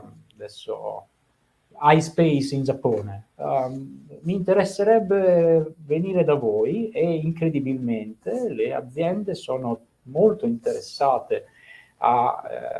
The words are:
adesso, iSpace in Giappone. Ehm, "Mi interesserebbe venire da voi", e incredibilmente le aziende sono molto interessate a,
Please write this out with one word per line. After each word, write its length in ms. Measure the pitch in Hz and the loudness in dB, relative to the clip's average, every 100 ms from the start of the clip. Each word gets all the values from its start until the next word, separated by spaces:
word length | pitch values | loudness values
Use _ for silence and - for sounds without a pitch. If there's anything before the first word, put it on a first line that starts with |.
| 104 107 107 | -10 -20 _
adesso, 760 | 107 104 - - 107 107 104 98 _ _ _ _ _ _ - | -18 -18 -16 -10 -10 -8 -12 -16 _ _ _ _ _ _ 0
iSpace 720 | 147 160 156 - 165 143 135 139 | 4 4 4 2 2 2 0 -2
in 80 | |
Giappone. 640 | 131 - 131 107 104 98 - - | -2 0 0 -2 -4 -12 -16 -10
Ehm, 680 | 147 139 127 135 135 135 147 143 | -4 -2 -2 -8 -14 -18 -20 -12
"Mi 140 | 165 196 | -6 -4
interesserebbe 1400 | 180 190 185 - 202 226 190 196 190 175 170 165 156 - | 2 2 2 0 4 4 4 2 4 4 6 4 2 -6
venire 400 | 147 156 190 185 | -4 -2 0 0
da 120 | 156 147 | 2 2
voi", 540 | 117 107 117 196 226 | 2 0 0 -2 -4
e 260 | 143 165 165 | -2 0 0
incredibilmente 1400 | 156 165 165 143 131 131 123 113 107 110 175 233 240 | -2 -2 -2 -2 -2 -4 -2 -4 -6 -12 -8 -4 -4
le 200 | 117 117 135 | -2 -4 -4
aziende 580 | 127 135 165 202 196 | -8 -4 -2 -2 -4
sono 460 | 165 - 131 127 117 _ _ | -8 -6 -6 -4 -6 _ _
molto 420 | 127 143 214 - 120 | -8 4 4 4 -2
interessate 1000 | 117 - 107 - - 139 127 - 104 - _ - - _ - - | -4 -4 -8 -8 -2 2 2 0 -4 -6 _ -20 -20 _ -2 2
a, 380 | 120 123 - - - - - | 2 2 -2 -6 -10 -8 -10